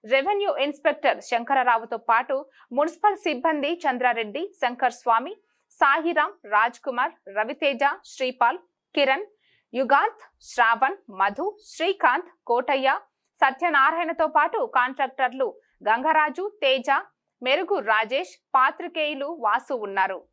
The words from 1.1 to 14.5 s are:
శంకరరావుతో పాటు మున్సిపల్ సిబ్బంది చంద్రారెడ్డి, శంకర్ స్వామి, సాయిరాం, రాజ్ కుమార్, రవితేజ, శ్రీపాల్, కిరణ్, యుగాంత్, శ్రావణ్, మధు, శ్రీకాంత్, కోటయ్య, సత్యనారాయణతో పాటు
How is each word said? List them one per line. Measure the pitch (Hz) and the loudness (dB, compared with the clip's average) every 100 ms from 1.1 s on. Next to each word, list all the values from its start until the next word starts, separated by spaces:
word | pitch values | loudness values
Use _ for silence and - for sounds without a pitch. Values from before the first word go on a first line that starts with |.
| 139 - | 0 -2
శంకరరావుతో | 233 233 269 247 226 226 226 - | -4 0 2 2 0 -2 -8 0
పాటు | 226 254 269 302 _ _ 247 | 0 2 -6 -6 _ _ -2
మున్సిపల్ | 311 - 415 403 349 | -2 2 0 0 -4
సిబ్బంది | 247 320 311 285 339 | 0 0 0 -2 -2
చంద్రారెడ్డి, | 294 247 247 233 214 233 392 - | -2 0 0 0 -4 -6 -10 -4
శంకర్ | 247 247 254 240 | -4 -2 -4 -2
స్వామి, | 247 226 277 415 _ _ _ - | 0 0 0 -14 _ _ _ 0
సాయిరాం, | 294 294 320 311 320 403 208 | 2 2 0 0 -2 -4 -2
రాజ్ | 208 220 - 294 | 2 2 -2 -8
కుమార్, | 240 285 - - 196 | -4 -4 -6 -8 -4
రవితేజ, | 220 285 285 247 285 294 - | -4 -2 -2 0 -2 -2 -14
శ్రీపాల్, | - 254 254 240 349 _ _ _ - | -6 -6 0 0 0 _ _ _ 0
కిరణ్, | 269 277 415 _ _ _ _ 233 | 2 0 -4 _ _ _ _ -6
యుగాంత్, | 247 277 415 - - _ - | 2 2 2 -4 -20 _ -12
శ్రావణ్, | - 226 226 262 392 - 190 | 2 2 4 0 -2 -14 -2
మధు, | 196 208 370 415 - | -2 0 -8 -8 -20
శ్రీకాంత్, | - 330 381 294 277 - _ - | -4 -4 2 2 0 -4 _ -2
కోటయ్య, | 240 254 277 262 285 _ _ _ _ | -2 0 0 0 -2 _ _ _ _
సత్యనారాయణతో | 277 262 349 294 277 330 330 330 311 302 | 0 2 0 4 2 2 -4 -2 0 2
పాటు | 320 | 0